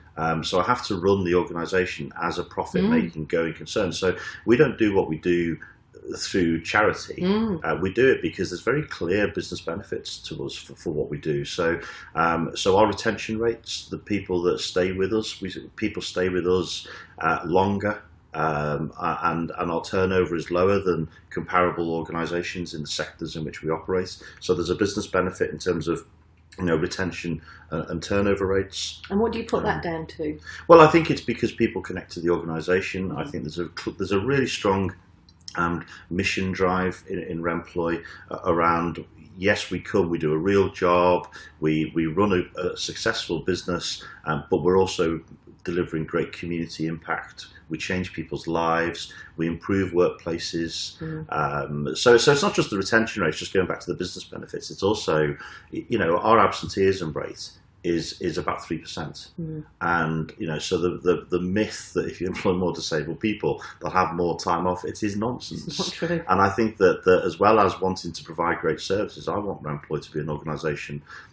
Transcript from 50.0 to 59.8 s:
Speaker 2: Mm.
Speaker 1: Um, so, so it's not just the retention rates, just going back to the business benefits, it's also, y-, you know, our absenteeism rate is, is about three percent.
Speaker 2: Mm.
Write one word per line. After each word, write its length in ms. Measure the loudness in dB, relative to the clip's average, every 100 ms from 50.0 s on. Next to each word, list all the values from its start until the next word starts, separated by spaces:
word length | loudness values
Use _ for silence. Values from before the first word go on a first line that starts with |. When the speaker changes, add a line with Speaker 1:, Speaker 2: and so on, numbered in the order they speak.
| 2 2 -6 -6 -4 -4 -4 -6 -10 -10
Speaker 2:
Mm. 260 | -10 -10 -6
Speaker 1:
Um, 640 | -2 -2 -2 -4 -4 -4 2
so, 220 | 8 8
so 140 | 8
it's 120 | 4
not 100 | 2
just 160 | 0 0
the 80 | -2
retention 460 | 2 2 2 0
rates, 160 | 0 0
just 140 | -2
going 120 | 0 0
back 140 | -2
to 120 | -4
the 60 | -6
business 260 | -6 -8
benefits, 460 | -12 -14 -10 -10 -10
it's 140 | -2
also, 520 | 0 0 2 2 2 -2 -12 -18 -12
y-, 120 | -10 -4
you 80 | 0
know, 200 | 2 2
our 200 | 6 8
absenteeism 720 | 6 2 -6 2 2 2 -4
rate 360 | -6 -8 -12 -16 -18 _ _
is, 380 | -2 -2 -2 -4
is 160 | -4 -2
about 260 | -4 -6
three 140 | -6 -8
percent. 520 | -6 -10 -10 -12 -16 -12
Speaker 2:
Mm. 220 | -10 -10 -12 -6